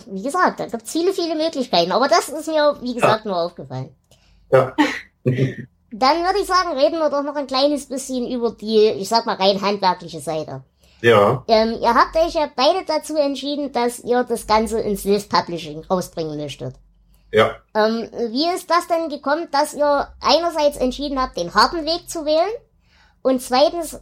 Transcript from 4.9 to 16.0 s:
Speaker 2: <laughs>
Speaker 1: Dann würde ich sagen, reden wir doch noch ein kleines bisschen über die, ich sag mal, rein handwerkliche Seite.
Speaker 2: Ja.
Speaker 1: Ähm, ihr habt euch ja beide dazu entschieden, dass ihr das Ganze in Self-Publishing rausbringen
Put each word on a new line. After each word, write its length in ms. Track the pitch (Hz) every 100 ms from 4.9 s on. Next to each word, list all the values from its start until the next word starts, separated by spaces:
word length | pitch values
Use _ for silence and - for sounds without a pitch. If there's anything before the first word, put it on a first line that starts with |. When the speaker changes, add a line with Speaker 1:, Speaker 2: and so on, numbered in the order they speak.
| - - _ 131
Speaker 2:
<laughs> 0 |
Speaker 1:
Dann 1000 | 127 131 - - _ _ 202 262 330
würde 160 | 349 392
ich 80 | 359
sagen, 300 | 359 349 262
reden 220 | 302 330
wir 100 | 302
doch 120 | 285
noch 120 | 285 285
ein 120 | 262
kleines 400 | 262 294 285 -
bisschen 440 | 269 - 254 240
über 200 | 247 233
die, 280 | - 208 220 214
ich 180 | 160 196
sag 160 | 226 226
mal, 100 | 190
rein 260 | 190 202
handwerkliche 600 | 196 208 185 175 175 160
Seite. 420 | 139 156 151 135 - _ _ -
Speaker 2:
Ja. 420 | 117 107 101 127 -
Speaker 1:
Ähm, 280 | 220 226 233
ihr 120 | 220
habt 220 | 247 370 320
euch 180 | 330 330
ja 140 | 294 -
beide 300 | 285 370 330
dazu 300 | 311 302 302
entschieden, 560 | 285 262 269 294 285
dass 260 | 240 240 240
ihr 240 | - 247
das 240 | 247 233 -
Ganze 320 | 220 220 220
in 160 | 214 196
Self-Publishing 880 | 196 202 - 220 - 170 151 156 -
rausbringen 480 | 185